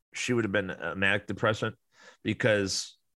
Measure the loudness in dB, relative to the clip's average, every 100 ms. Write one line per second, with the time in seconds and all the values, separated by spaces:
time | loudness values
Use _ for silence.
0 | _ -8 0 2 2 0 -2 -6 -6 0
1 | 2 2 -2 -2 0 0 -2 -8 _ _
2 | -20 -10 -6 0 2 4 2 -2 -6 -12
3 | _